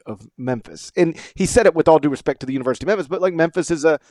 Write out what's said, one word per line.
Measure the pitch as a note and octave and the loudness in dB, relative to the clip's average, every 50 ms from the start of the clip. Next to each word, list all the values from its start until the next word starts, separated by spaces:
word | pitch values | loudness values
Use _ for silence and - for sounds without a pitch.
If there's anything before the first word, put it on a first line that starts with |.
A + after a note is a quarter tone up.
| _ | _
of | - A2 G2 - - _ | -16 -16 -16 -18 -20 _
Memphis. | - B2+ B2+ B2+ A#2 - - D#2+ - - - - | -10 -6 -6 -6 -6 -8 -12 -20 -20 -20 -6 -2
And | F#3 F3+ E3 D#3 - - - - | 0 0 0 0 -4 -12 -12 -6
he | - G3 | -4 -2
said | E3 - B3 A3 | 0 2 4 4
it | F#3+ - | 4 4
with | E3 D3 | 4 4
all | E3 D#3+ D3+ | 4 4 4
due | C#3 D3 | 4 0
respect | C3+ - - - C3+ - | -2 -2 -4 -6 -6 -6
to | - | -6
the | C3 C3 | -6 -6
University | C3+ B2+ C3 B2+ - - | -4 -2 -2 -2 -2 -2
of | |
Memphis, | E3+ G#3+ G3+ E3+ | -2 -2 -2 -4
but, | C3 F3 F3+ | -6 -4 -2
like, | F3+ F#3+ F3 | -2 0 0
Memphis | E3 E3 E3 - F#3 E3+ - | 0 0 0 0 -2 -4 -2
is | E3+ D#3 C#3 | -2 0 2
a, | D#3+ D#3 C#3+ _ _ | 2 2 0 _ _